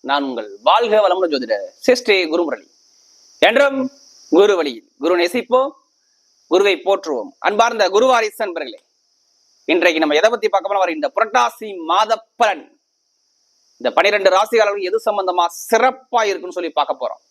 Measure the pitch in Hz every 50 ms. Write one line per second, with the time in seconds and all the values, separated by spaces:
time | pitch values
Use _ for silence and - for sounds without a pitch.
0 | - 131 139 143 143 135 127 113 107 104 98 101 113 147 185 220 240 220 214 214
1 | 208 185 175 185 185 165 147 135 - 113 214 - - - _ _ - - 247 -
2 | 170 - 202 190 180 160 156 175 170 147 127 104 85 _ _ _ _ _ _ _
3 | _ _ _ _ _ _ _ _ 151 190 226 269 277 277 277 269 262 262 - -
4 | _ - - - - - 151 170 202 208 202 175 156 143 117 107 _ _ _ _
5 | 135 165 180 175 175 175 - 247 233 _ 240 254 269 294 - _ _ _ _ _
6 | _ _ _ _ _ _ _ _ _ _ 165 185 196 202 185 151 - 180 196 185
7 | - 165 139 120 101 90 _ _ - 180 208 208 226 233 233 220 202 185 190 214
8 | 254 262 254 233 226 214 - - 226 196 170 165 147 123 104 - _ _ _ _
9 | _ _ _ _ _ _ _ _ _ _ _ _ _ - 160 170 170 180 160 160
10 | 160 151 147 156 190 220 240 214 202 208 196 190 175 196 208 196 185 175 160 156
11 | 147 135 _ 202 220 214 214 254 240 233 - - 220 208 196 180 160 160 175 196
12 | 214 214 226 220 _ _ _ - 240 214 190 147 127 _ _ _ _ _ _ _
13 | _ _ _ _ _ _ _ _ _ _ _ _ _ _ _ _ 120 123 151 170
14 | 175 202 202 202 190 190 180 190 214 214 233 226 214 202 202 202 190 180 202 220
15 | - 220 208 208 190 185 180 180 170 170 - - - - 226 220 247 262 254 262
16 | - _ 247 233 220 202 190 170 156 180 156 180 175 160 - 156 143 156 147 131
17 | 127 - - _ _ _